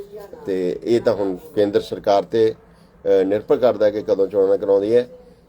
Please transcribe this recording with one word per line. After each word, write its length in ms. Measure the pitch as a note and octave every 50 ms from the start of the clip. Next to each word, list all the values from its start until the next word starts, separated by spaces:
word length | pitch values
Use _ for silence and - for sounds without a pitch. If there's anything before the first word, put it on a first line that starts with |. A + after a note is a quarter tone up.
| - - - - - - - - -
ਤੇ 340 | G2 F#2+ F#2 F2+ F2 - - -
ਇਹ 160 | G#2+ A#2 A#2
ਤਾਂ 140 | - A#2+ G#2
ਹੁਣ 220 | G2 G2+ G2 F#2
ਕੇਂਦਰ 440 | F2 - - - G#2+ G#2 G2+ G2+ A2+
ਸਰਕਾਰ 420 | - - A2 F#2 - G#2+ G2+ G2+
'ਤੇ, 320 | F2 - - A2+ A2 A2 A2
ਅਹ, 680 | - - _ _ _ _ _ _ _ - G2 G2 G2 F#2
ਨਿਰਭਰ 320 | F#2+ G2+ G#2+ - - C#3+
ਕਰਦਾ 340 | B2 B2 A#2 G#2+ G2+ G#2+ G#2
ਕਿ 120 | G2+ G#2+
ਕਦੋਂ 240 | F#2+ A2 G2+ F#2+ F#2+
ਚੋਣਾਂ 320 | F#2 G#2 G2+ F#2+ F#2+ G2+ F#2+
ਕਰਾਉਂਦੀ 380 | G2+ G2 G2 G2 G2+ G#2+ A#2
ਹੈ, 120 | A#2+ B2 B2 - - - - - _ _